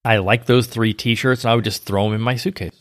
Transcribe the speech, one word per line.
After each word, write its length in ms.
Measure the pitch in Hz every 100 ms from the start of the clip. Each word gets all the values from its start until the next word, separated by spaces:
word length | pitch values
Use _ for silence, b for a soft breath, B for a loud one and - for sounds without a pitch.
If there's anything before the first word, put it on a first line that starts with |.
I 120 | 120 110
like 300 | 92 117 120
those 200 | 123 117
three 260 | 113 110
t-shirts, 520 | 104 120 113 131 123
and 80 | 120
I 20 |
would 80 | 117
just 220 | 107 104
throw 220 | - 98 107
'em 80 |
in 60 | 107
my 140 | 113
suitcase. 380 | 123 113 - 113 -